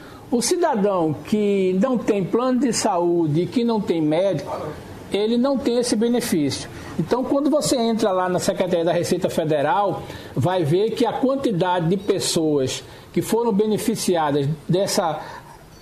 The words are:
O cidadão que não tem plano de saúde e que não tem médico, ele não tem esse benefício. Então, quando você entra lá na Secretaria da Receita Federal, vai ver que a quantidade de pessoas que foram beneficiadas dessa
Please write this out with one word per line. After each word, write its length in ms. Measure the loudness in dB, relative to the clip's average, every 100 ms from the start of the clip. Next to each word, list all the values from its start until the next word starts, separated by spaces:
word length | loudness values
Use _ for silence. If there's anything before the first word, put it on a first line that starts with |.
| -20 -20 -4
O 100 | -2
cidadão 720 | 0 0 2 2 2 2 0
que 640 | -2 -2 0 2 2 2 2
não 200 | 2 0
tem 240 | 0 0
plano 360 | 0 0 0 2
de 140 | 0
saúde 680 | 0 0 0 2 2 2 0
e 20 | 0
que 180 | 0
não 160 | 0 0
tem 220 | 0 0
médico, 580 | 2 2 2 -2 -4 -8 -8 -12 -16 -18 -6
ele 240 | -2 0 2
não 200 | 2 0
tem 200 | 0 0
esse 180 | 0 0
benefício. 720 | 2 0 0 0 0 -2 -10 -14 -10 -6
Então, 240 | -2 -2
quando 260 | 0 0 2
você 280 | 0 0 0
entra 340 | 0 0 0
lá 160 | 0 0
na 120 | 0
Secretaria 440 | -2 -2 0 0
da 80 | 2
Receita 380 | 0 0 0 0
Federal, 720 | -2 0 0 2 2 0 -2 -8 -14 -10 -2
vai 300 | 0 2 2
ver 260 | 2 0
que 140 | 0 0
a 80 |
quantidade 760 | 2 2 2 0 2 2 2 2
de 80 | 2
pessoas 880 | 2 0 0 2 2 2 0 -2 -12 -20 -6
que 80 | -4
foram 320 | 0 2 2
beneficiadas 960 | 2 2 0 0 -2 0 2 2 2 0 -2 0
dessa 540 | 0 2 0 0 -2 -8 -16 -18 -20 -20 -4